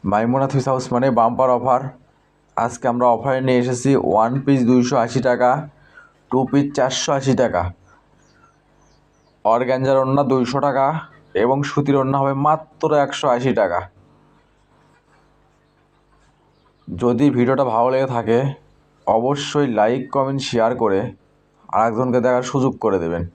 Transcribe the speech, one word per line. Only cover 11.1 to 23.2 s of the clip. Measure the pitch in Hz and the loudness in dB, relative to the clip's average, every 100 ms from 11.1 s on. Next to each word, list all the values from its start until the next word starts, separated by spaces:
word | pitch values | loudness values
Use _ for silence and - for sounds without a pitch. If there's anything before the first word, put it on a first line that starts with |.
| - _ 92 | -20 _ -2
এবং | 117 135 143 | 0 0 0
সুতির | 151 143 139 | -2 0 0
ওড়না | 131 139 | 2 0
হবে | 139 135 151 | 0 0 0
মাত্র | 156 - _ 156 151 | 0 -4 _ 0 0
একশো | 139 - 147 123 | 0 -2 0 0
আশি | 131 117 | 0 0
টাকা। | 95 87 95 _ _ _ _ _ _ _ _ _ _ _ _ _ _ _ _ _ _ _ _ _ _ _ _ _ _ _ _ _ - | 0 -2 -8 _ _ _ _ _ _ _ _ _ _ _ _ _ _ _ _ _ _ _ _ _ _ _ _ _ _ _ _ _ -16
যদি | 90 120 120 143 123 | -4 -2 2 2 2
ভিডিওটা | 120 135 131 | 2 2 0
ভালো | 110 127 | 2 0
লেগে | 131 131 | 0 -2
থাকে, | 120 117 117 139 139 _ _ _ _ - | -2 0 0 0 -6 _ _ _ _ -2
অবশ্যই | 110 123 147 - 147 143 107 | 0 0 -4 -4 -2 0 0
লাইক, | 107 131 127 | 0 0 -4
কমেন্ট, | 139 135 139 135 | -4 -2 -4 -4
শেয়ার | 120 113 123 | 0 0 0
করে | 110 95 127 - _ _ _ _ - 101 | 0 0 -4 -12 _ _ _ _ -4 0
আরেকজনকে | 113 110 127 123 | 0 0 0 0
দেখার | 123 127 123 | 0 0 -2
সুযোগ | 143 131 - | -2 -2 0
করে | 110 95 | -2 0
দেবেন। | 82 85 | -2 -4